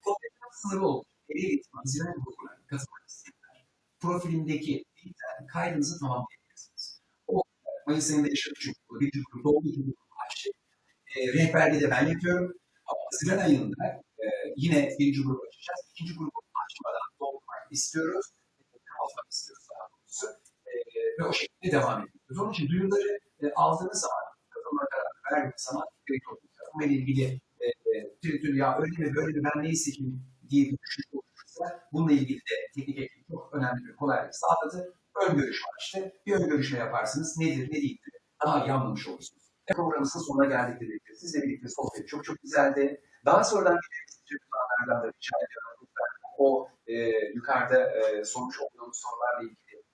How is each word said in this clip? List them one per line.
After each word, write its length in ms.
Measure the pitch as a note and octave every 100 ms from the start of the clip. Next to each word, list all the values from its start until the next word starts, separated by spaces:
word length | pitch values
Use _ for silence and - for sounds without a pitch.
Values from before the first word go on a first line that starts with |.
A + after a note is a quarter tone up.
Kontenjan 460 | - G4+ A#4 _ -
sınırı 340 | - - F#4+ F#4+
oldu. 200 | - - _ _
V 40 |
R 40 | D3+
eğitimi, 340 | F#3+ - -
Haziran 340 | - C3 C#3 E3+
ayı 100 | E3+
grubuna 420 | B2+ - - - _
katılmak 420 | C3+ B2+ - _
isteyenler 580 | - - _ _ _ _ _ _ _
profilimdeki 840 | E3+ F3 E3 D#3+ D#3 D3+ - - - _
linkten 420 | - - - - C3
kaydınızı 520 | E3 F3 D#3 C#3 -
tamamlayabilirsiniz. 1000 | C3+ B2+ B2+ - _ - - - - - _ _ -
O 160 | - - _ - C#5+ -
Mayıs 240 | D#4 D4+
ayında 180 | D4+ D4
yaşadık 300 | C#4+ - -
çünkü. 180 | - - _ A2+
Birinci 200 | C#3+ C3+ C3+
grup, 120 | B2
doğum 200 | D3 D3+
günü 200 | D3+ -
grubu 300 | C3+ - _ - -
açtık. 280 | - - - _ _ _ _ - -
E, 160 | B2+
rehberliği 480 | D3+ E3 E3 D#3 D3
de 80 | C#3+
ben 160 | - E3
yapıyorum. 460 | E3+ F3 F3+ F3+ - _ _ -
Ama 140 | - -
Haziran 320 | - D#3+ G3 F#3
ayında, 380 | C3+ G#2+ - - - - -
e, 20 | - - D3+ -
yine 220 | D#3+ D3 C#3 -
birinci 240 | C#3+ C3+
grubu 200 | C3 C3 -
açacağız. 320 | - - - -
İkinci 220 | - E3+ E3+
grubu 200 | D#4 A#4 _ -
açmadan 440 | - - - - - _
doldurmak 420 | C#3 C3+ - - -
istiyoruz. 560 | - - D#3+ D#3+ F#3 - _ _ _ _ _ -
Kapatmak 380 | - - - -
istiyoruz 360 | - - - -
daha 140 | - -
doğrusu. 340 | _ _ - G#4+ - _ _ -
E, 20 | B4 - A4+ A4+ -
ve 60 | -
o 40 |
şekilde 400 | - - _ -
devam 260 | - - -
ediyoruz. 360 | - _ _ C3
Onun 140 | G#3
için 160 | - C#3+
duyuruları, 500 | F3 G3 G3+ G3+ - _ _
e, 100 | D3
aldığınız 460 | C#3+ D3 E3 F#3 G#3
zaman, 240 | - - - - _
katılma 340 | A#4 - - G4
kararı 300 | C5+ - - -
verdiğiniz 300 | D3+ C3 - -
zaman 160 | - - _ -
gerekli 220 | C3 -
olur. 200 | - _ _
Katılma 260 | - D#3
ile 100 | D3
ilgili 460 | C3+ B2+ C3 C3 C3 _ _
e, 20 | -
e, 520 | - - - - -
tüm 180 | E3 D3
tüm 140 | D3+ C3+
"Ya 220 | C3+ B2
öyle 180 | D#3+ E3 D3+
mi, 60 | C#3
böyle 220 | D#3 D3
mi, 40 |
ben 180 | C#3+ D3
ne 60 | D#3
hissedeyim?" 540 | E3 - C3+ C3 B2+ - _ -
diye 140 | C#3+
bir 140 | C#3 -
düşünce 240 | - - - C4+
oluşursa 460 | - - - - F3 - -
bununla 200 | D3 D#3+
ilgili 260 | C#3+ B2+ C3
de 180 | - - -
teknik 240 | C#3 C3+ C3
ekip 300 | C3 _ _
çok 240 | D#3+ -
önemli 260 | C#3+ B2+ B2 -
bir 80 | -
kolaylık 380 | C#3+ B2+ -
sağladı. 600 | - - E3 - F3+ F3+ - _ -
Ön 140 | F#3+ E3
görüşme 280 | - - -
var 100 | -
işte. 320 | - F#3+ F#3+ - -
Bir 60 | G3
ön 120 | D#3+
görüşme 300 | C#3+ C3 B2
yaparsınız. 600 | A2+ - - D3 D#3+ D#3+
Nedir, 280 | D#3+ C3+ C3
ne 60 | D3+
değildir? 300 | C#3 - - - _ _
Daha 200 | D3+ D3
iyi 80 | B2+
anlamış 360 | C3 A2 G#2 D3
olursunuz. 340 | - - _ _ _ - F3+
Programımızın 440 | E3 D3+ C#3 E3
sonuna 240 | D3+ C3+
geldik 360 | C3+ B2+ A#2+ -
demektir. 340 | - - -
Sizle 280 | - E3+ D3+
birlikte 260 | C#3 B2 B2
sohbet 400 | C3+ D3 - -
çok 160 | D3
çok 140 | - D#3
güzeldi. 580 | C3+ C#3+ C#3 C#3 C#3 - _ _ C#3
Daha 180 | E3+
sonradan 320 | G#3+ G#3 F3+ E3+
bir 580 | - - - - _
de 40 | C#4+ _
planlardan 540 | - - - - A#2
da 60 | -
rica 240 | - - - -
ediyorum. 420 | - C6+ - - - - - - -
O, 300 | C#3 C3 - _ -
e, 80 | A#2 A2+ A2 G#2+
yukarıda, 440 | A#2 C3 C3 A#2+ B2+ B2+ A2
e, 260 | A2 G#2
sormuş 360 | G#2+ B2 B2+ C3+
olduğumuz 360 | C#3 _ - -
sorularla 400 | - A#4+ - -
ilgili 400 | E4+ - _ G#4+ _